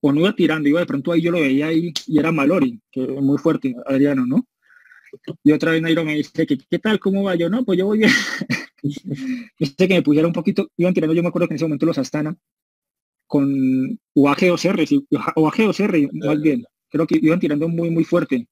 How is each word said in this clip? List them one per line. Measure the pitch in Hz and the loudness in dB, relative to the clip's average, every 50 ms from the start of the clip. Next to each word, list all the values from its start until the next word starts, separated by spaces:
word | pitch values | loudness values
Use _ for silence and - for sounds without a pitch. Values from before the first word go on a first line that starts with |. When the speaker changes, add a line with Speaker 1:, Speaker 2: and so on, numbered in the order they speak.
Speaker 1:
o | - 147 | 2 2
no | 139 147 | 2 2
iba | 165 202 208 | 2 0 2
tirando, | - 180 151 156 160 151 143 | 2 0 0 0 0 0 0
iba | 143 165 | 2 2
de | 175 | 0
pronto | - - 139 139 - | -2 -4 -4 -4 0
ahí, | 170 165 | 0 0
yo | 165 170 | 0 0
lo | 170 175 | 0 0
veía | 156 139 131 135 147 156 | 0 0 0 0 0 0
ahí, | 165 160 170 175 151 - - | 0 0 -2 -2 -6 -8 -8
y | - 160 151 | 0 0 0
era | 147 160 | 2 2
Malori, | 165 156 139 139 175 190 143 127 117 110 _ _ | 0 0 2 2 2 2 2 0 -2 -8 _ _
que | _ 135 131 | _ -6 -6
es | 127 131 139 139 | -6 -4 -2 0
muy | 135 143 143 | 0 0 2
fuerte, | - 165 156 131 - 139 123 120 - - | 2 0 0 0 -2 -4 -6 -6 -6 -4
Adriano, | 135 135 139 143 143 135 127 123 | 0 2 2 2 2 0 -2 0
¿no? | 131 208 254 _ _ _ _ _ _ _ _ - - - _ - - - _ - 170 _ _ | 0 -2 -2 _ _ _ _ _ _ _ _ -20 -20 -20 _ -20 -20 -20 _ -16 -16 _ _
Y | 143 | 2
otra | 151 147 - 160 | 2 4 2 0
vez | 160 165 | 0 0
Nairo | 160 165 165 160 165 | 0 0 0 0 0
me | 156 151 | -2 -2
dice | 151 147 - _ - 165 | -4 -4 -6 _ -4 -2
que, | 156 147 131 - _ | 0 0 -4 -4 _
"¿Qué | - 170 | -6 -4
tal? | _ 214 214 202 | _ 0 -2 0
¿Cómo | - 196 190 196 196 | 0 0 -2 0 0
va?" | 196 185 | -2 0
Yo, | 170 170 170 | -2 -2 0
"No, | 190 247 254 | 0 -2 0
pues | 247 190 175 | 0 0 0
yo | 185 202 | 0 0
voy | 214 214 | 0 2
bien." | 220 208 - - 196 - - - - - 233 - - - _ _ - | 4 4 2 2 -2 -4 -8 -10 -6 -6 -6 -8 -8 -14 _ _ -8
<laughs> | 143 143 - _ - 143 - 262 262 254 247 233 - _ _ | -8 -8 -8 _ -10 -8 -8 -6 -8 -8 -8 -10 -14 _ _
Dice | 160 139 - - 190 185 | -6 -6 0 0 0 2
que | 190 | 2
me | 175 151 | 2 2
pusiera | - 151 147 160 170 | 2 2 2 2 0
un | 170 | -2
poquito, | - 160 - 165 - 196 - _ - | -2 -2 -2 -2 -2 -4 -6 _ -2
iban | 170 180 180 | 0 0 0
tirando, | 175 156 156 160 | 0 0 0 0
yo | 170 170 | 0 0
me | 175 | 0
acuerdo | 165 175 175 165 | -2 -2 -2 -2
que | - | -2
en | |
ese | 147 165 | -4 -2
momento | 160 151 139 - 165 | -2 -2 0 0 -2
los | 165 - | 0 -2
Astana, | 131 - - 151 151 151 175 _ _ _ _ _ _ _ _ _ _ _ _ _ _ _ _ _ _ | -4 -4 -4 -6 -6 -6 -8 _ _ _ _ _ _ _ _ _ _ _ _ _ _ _ _ _ _
con, | _ - 147 139 139 139 139 131 131 131 131 131 135 - - _ _ _ | _ 0 0 0 2 0 0 0 0 0 0 -2 -4 -6 -10 _ _ _
o | - 139 143 | 4 4 4
A | 139 | 4
G | - - 180 | 4 2 2
dos | 175 160 - | 2 2 0
R, | 175 196 196 160 | 0 0 0 0
sí, | 143 147 139 139 _ - 143 - - - | 2 2 0 0 _ -4 -2 -2 -4 0
o | - 160 151 | 0 0 0
A | |
G | - - 220 | 2 2 0
dos | 208 180 - | 0 2 0
R, | 196 - - 165 143 139 - | 0 0 2 0 0 0 -2
más | 151 - 147 | -6 -2 -2
Speaker 2:
Ajá. | 151 151 | -2 2
Speaker 1:
bien, | 151 156 143 120 117 - _ _ _ _ | 2 0 0 0 -4 -10 _ _ _ _
creo | _ 147 165 156 | _ -2 -2 0
que | 165 156 | 0 2
iban | 160 156 160 180 | 2 2 2 2
tirando | - 160 147 147 151 165 | 0 -2 -2 0 -2 -2
muy, | 170 165 170 170 | -2 -2 -2 -2
muy | 165 165 151 | 0 0 0
fuerte. | - - 175 160 - 139 127 120 _ | 2 2 0 0 0 -2 -4 -4 _